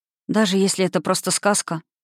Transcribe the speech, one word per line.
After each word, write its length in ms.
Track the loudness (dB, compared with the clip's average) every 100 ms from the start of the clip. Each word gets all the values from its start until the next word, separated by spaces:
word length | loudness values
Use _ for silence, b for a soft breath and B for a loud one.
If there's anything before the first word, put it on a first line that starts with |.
| _ _ -4
«Даже 280 | 0 2 2
если 280 | 2 2
это 160 | 0 0
просто 320 | 0 -2 -2
сказка, 500 | -2 0 0 -2 -8 -10 _